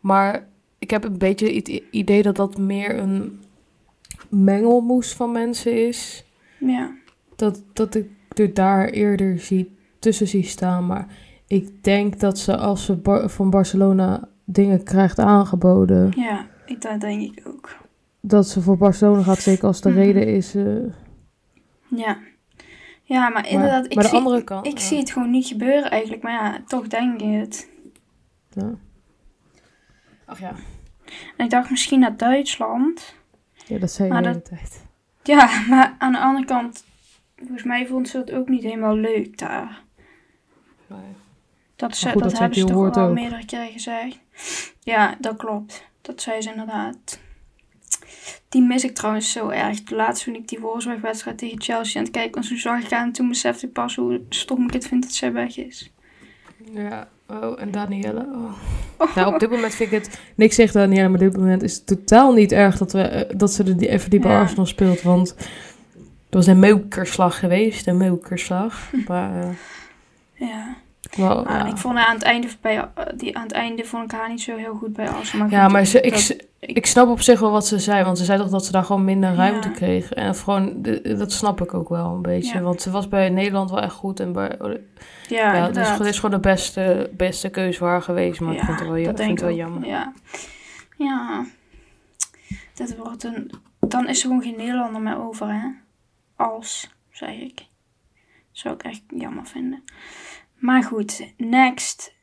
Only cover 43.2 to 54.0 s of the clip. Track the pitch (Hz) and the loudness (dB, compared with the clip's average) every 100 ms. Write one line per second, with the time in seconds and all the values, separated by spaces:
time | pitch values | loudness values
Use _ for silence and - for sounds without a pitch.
43.2 | 240 233 226 240 226 226 - 226 247 - | -2 -10 -12 -12 -12 -12 -10 -8 -8 -14
44.2 | _ - - - - _ - 226 202 - | _ -18 -12 -12 -12 _ -2 2 2 0
45.2 | 220 220 220 208 208 - - _ - 269 | -8 -8 -8 -8 -8 -20 -20 _ -18 -12
46.2 | - 220 220 220 220 214 220 247 - - | -8 -8 -8 -10 -8 -8 -8 -12 -16 -18
47.2 | - - _ _ _ _ _ - - - | -20 -20 _ _ _ _ _ -10 -10 -20
48.2 | - - _ 262 247 254 254 254 214 214 | -20 -20 _ 2 4 2 -2 -4 -4 -2
49.2 | 220 233 214 214 214 214 - 220 226 - | -4 -6 -4 -4 -4 -6 -8 -2 -2 -2
50.2 | - 226 220 226 220 233 240 226 220 220 | -8 -12 -12 -12 -8 -8 -8 -8 -8 -8
51.2 | - 233 233 214 - 233 226 - 233 233 | -10 -12 -12 -10 -6 -4 -4 -6 -6 -4
52.2 | 233 285 220 240 240 240 233 240 240 240 | -6 -6 -8 -6 -4 -4 -2 -4 -4 -2
53.2 | 247 247 - 247 254 254 240 254 | -2 -2 -2 -4 -8 -6 -6 -4